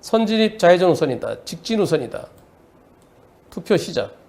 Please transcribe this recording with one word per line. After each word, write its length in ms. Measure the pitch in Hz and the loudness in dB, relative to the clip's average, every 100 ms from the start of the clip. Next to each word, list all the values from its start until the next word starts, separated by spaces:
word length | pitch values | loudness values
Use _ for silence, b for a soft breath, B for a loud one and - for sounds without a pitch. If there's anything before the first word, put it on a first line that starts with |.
선진입 580 | - 226 220 220 214 214 | 0 0 0 0 0 2
좌회전 320 | 170 180 180 | 4 6 4
우선이다. 520 | 156 151 120 110 110 | 2 0 -2 -6 -10
직진 360 | - 170 - 220 | -12 -14 -6 -2
우선이다. 480 | 180 156 120 - - - _ _ _ _ _ _ _ _ _ _ _ | 0 0 -4 -10 -14 -20 _ _ _ _ _ _ _ _ _ _ _
투표 280 | - 180 190 | -16 -2 -2
시작. 420 | - 117 101 - | 0 -6 -6 -10